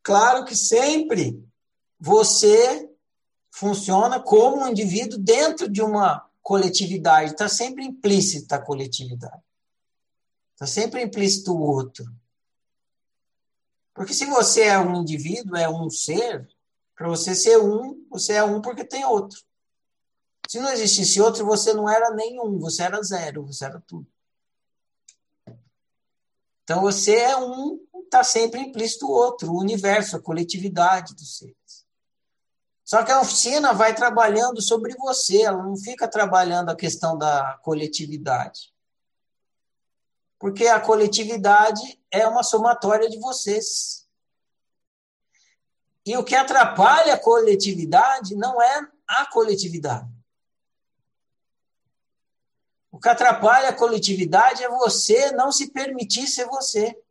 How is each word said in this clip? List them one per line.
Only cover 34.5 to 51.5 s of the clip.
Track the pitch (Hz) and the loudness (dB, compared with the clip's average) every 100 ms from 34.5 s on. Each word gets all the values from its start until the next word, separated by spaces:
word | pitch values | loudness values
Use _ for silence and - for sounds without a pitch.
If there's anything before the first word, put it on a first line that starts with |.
| 226 | -2
sobre | 196 226 214 262 | -2 -2 -2 -8
você, | 262 262 - 190 | -6 -4 2 2
ela | 220 180 | 2 0
não | 190 196 | -6 -10
fica | 202 247 226 | -12 -8 -6
trabalhando | 214 196 185 180 175 170 | -2 2 2 2 -2 -4
a | 165 | -6
questão | 165 - 165 160 | -6 -4 -4 -2
da | 151 143 135 135 | 0 0 -4 -8
coletividade. | 160 151 151 151 151 151 135 135 - - - _ _ _ _ _ _ _ _ _ _ _ _ _ _ _ _ _ | -6 -6 -6 -8 -10 -10 -4 -4 -4 -14 -20 _ _ _ _ _ _ _ _ _ _ _ _ _ _ _ _ _
Porque | 196 196 233 | -8 0 4
a | 220 | 4
coletividade | - 220 208 214 214 226 202 208 214 208 247 - _ | 4 2 2 0 -4 -2 4 6 6 0 -10 -18 _
é | 196 220 | 0 2
uma | 233 | 0
somatória | 233 220 226 233 202 214 226 | 0 0 2 0 0 0 0
de | 220 | -4
vocês. | 254 - 202 214 226 - - - _ _ _ _ _ _ _ _ _ _ _ _ _ _ _ _ _ _ _ _ 196 | -10 -8 -4 -4 -4 -8 -8 -12 _ _ _ _ _ _ _ _ _ _ _ _ _ _ _ _ _ _ _ _ -6
E | 247 | -6
o | |
que | 247 262 | 0 2
atrapalha | 269 269 233 - 208 311 320 269 | 4 4 4 6 6 6 4 4
a | |
coletividade | 226 233 220 196 202 170 156 175 247 - 190 202 | 4 4 4 2 0 -4 2 4 4 0 -6 -6
não | 240 247 | -4 2
é | 240 285 294 _ - | 2 2 -6 _ -4
a | 233 285 | -2 0
coletividade. | - 220 190 175 165 143 110 - - _ _ _ _ _ _ _ _ _ _ _ _ _ | 0 0 0 -4 -6 -6 -8 -10 -20 _ _ _ _ _ _ _ _ _ _ _ _ _